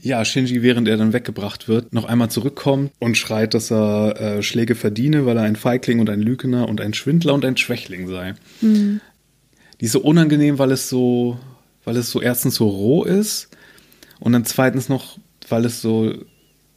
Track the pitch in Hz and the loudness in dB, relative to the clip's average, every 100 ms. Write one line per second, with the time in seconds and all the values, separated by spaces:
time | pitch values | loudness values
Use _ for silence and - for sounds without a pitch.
0 | 120 123 110 143 127 123 120 120 110 107 | -4 -2 -2 0 0 2 2 2 2 2
1 | 110 117 117 107 104 - - 113 113 120 | 2 0 -4 -8 -8 -8 -2 -2 0 -4
2 | 110 120 117 120 120 - 143 135 139 - | -2 0 0 -2 -4 -4 0 0 -2 -4
3 | 117 110 - 110 113 113 110 110 107 107 | -2 -2 -2 -2 0 0 0 0 2 2
4 | 107 104 110 104 98 117 117 113 107 104 | 0 -2 -4 -4 -2 0 0 0 0 0
5 | 135 151 127 117 107 107 131 123 127 117 | 2 2 2 2 2 0 0 0 0 2
6 | 110 104 107 127 131 123 113 107 107 107 | 2 0 0 -2 0 0 0 -2 -4 -4
7 | - 165 160 139 131 127 - 123 - 90 | 0 2 2 2 0 -2 -4 -6 -8 -10
8 | 90 92 92 - _ - 220 214 208 208 | -8 -8 -8 -12 _ -2 2 4 2 -2
9 | - _ _ _ _ _ _ - 117 131 | -8 _ _ _ _ _ _ -8 -2 0
10 | 143 165 160 151 147 139 131 131 - 127 | 4 4 4 4 2 2 2 0 -2 0
11 | 123 123 120 120 - - _ _ - 117 | 2 0 -2 -6 -14 -20 _ _ -6 -4
12 | 120 131 120 123 135 - 110 98 101 160 | -4 -2 -2 0 -2 0 0 0 2 2
13 | - 190 214 - - - - - _ _ | 2 0 0 -4 -12 -20 -20 -20 _ _
14 | - - 117 120 113 - 131 127 123 131 | -20 -6 0 0 0 0 2 0 -2 -4
15 | - - - _ - 117 117 117 113 113 | -6 -20 -20 _ -4 -2 -2 -2 -2 0
16 | 110 - - _ _ _ _ | 0 -2 -12 _ _ _ _